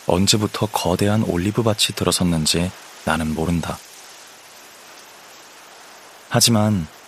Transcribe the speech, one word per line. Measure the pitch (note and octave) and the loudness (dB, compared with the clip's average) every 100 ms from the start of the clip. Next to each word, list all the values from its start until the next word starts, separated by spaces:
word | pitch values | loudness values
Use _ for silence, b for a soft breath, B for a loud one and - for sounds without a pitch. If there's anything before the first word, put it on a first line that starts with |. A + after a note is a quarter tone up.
| - | 0
언제부터 | F2 G2 A2 G#2 - G#2+ | 2 2 0 0 -2 -4
거대한 | - F2 F2+ G2+ G#2+ | -2 -2 0 2 0
올리브 | F#2+ F2 G2 G#2 | 0 0 -2 0
밭이 | A2+ G#2 - - | 0 0 -2 -2
들어섰는지 | F2+ - F2+ D#2+ D2+ E2 F2+ - - - - | 0 2 0 0 0 0 -2 -6 -20 -8 -4
나는 | D#2+ D#2 | -2 -2
모른다. | D#2 D#2+ E2+ D2+ - - - - - - - - - - - - - - - - - - - - - - - - - - | -2 -2 -2 -4 -10 -14 -20 -20 -20 -20 -20 -20 -20 -20 -20 -20 -20 -20 -20 -20 -20 -20 -20 -20 -20 -20 -20 -20 -20 -2
하지만 | A#2 A#2+ A2+ G#2+ G2+ D#2 - | 2 4 4 4 2 -2 -10